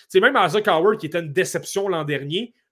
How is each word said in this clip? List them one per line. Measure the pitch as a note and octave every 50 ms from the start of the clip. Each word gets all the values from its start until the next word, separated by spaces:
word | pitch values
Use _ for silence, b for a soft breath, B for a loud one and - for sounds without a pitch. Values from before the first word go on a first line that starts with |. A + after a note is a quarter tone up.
| B
sais, | B - F#3+
même | G#3+ C4+ C#4
Isaac | A3+ F#3+ D#3+ E3 G#3+ G#3
Howard, | G#3 E3+ D#3 F3+ G#3+ G#3+
qui | G#3+ E3
était | D3 E3+ E3+
une | E3+ D3+ C3+
déception | F#3 E3+ - - E3 - - - G3 G3
l'an | G3 F3+ D#3+ D3+
dernier, | D3 D3 C3 C#3 C#3+ D#3+ G3+ A#3+ A#3 _ _ _ _